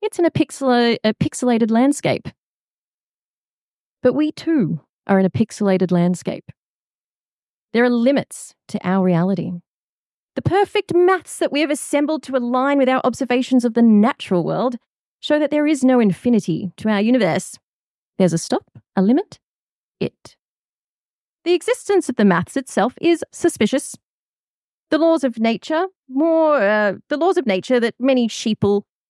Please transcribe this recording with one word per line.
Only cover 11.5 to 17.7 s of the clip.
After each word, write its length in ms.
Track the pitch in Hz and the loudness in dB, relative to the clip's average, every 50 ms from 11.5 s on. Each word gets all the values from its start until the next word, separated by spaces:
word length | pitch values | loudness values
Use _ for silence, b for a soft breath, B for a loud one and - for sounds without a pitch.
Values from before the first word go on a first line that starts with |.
we 100 | - 285 | 0 0
have 100 | 311 277 | 0 0
assembled 500 | 302 - - - - 285 294 277 311 302 - | -2 -4 -4 -2 -2 0 0 0 -2 -4 -6
to 140 | - 262 262 | -4 -4 -4
align 400 | 240 240 247 254 254 262 285 285 | -2 -2 -2 0 0 0 2 2
with 100 | 269 247 | 2 2
our 140 | 262 262 - | 0 0 0
observations 640 | 254 226 - 277 240 247 254 247 - 262 254 233 | -2 -2 -2 -2 -2 -2 -2 0 0 0 0 2
of 80 | 247 226 | 2 2
the 80 | 240 | 4
natural 640 | 240 233 220 208 208 247 294 - - - 196 175 156 | 4 6 6 6 4 2 0 -4 -4 -2 -2 -2 -2
world 340 | 156 160 165 214 262 247 233 - _ _ _ _ _ _ _ | -2 -4 -4 -4 -4 -6 -8 -12 _ _ _ _ _ _ _
show 200 | - - 302 302 | -4 -2 0 0
that 100 | 302 285 | 0 0
there 160 | 302 294 302 | 0 0 0
is 180 | 294 320 262 254 | 0 0 2 2
no 160 | 262 254 247 | 2 4 4
infinity 720 | 233 202 175 - - 247 240 208 - - 165 - - 180 - - | 2 2 0 0 0 0 0 0 0 0 -4 -4 -6 -8 -10 -6
to 120 | - 220 | -4 -2
our 120 | 214 196 | 0 0
universe. 560 | 202 226 247 254 214 170 156 185 - - - - _ _ | 0 2 2 2 2 0 0 -2 -6 -8 -14 -20 _ _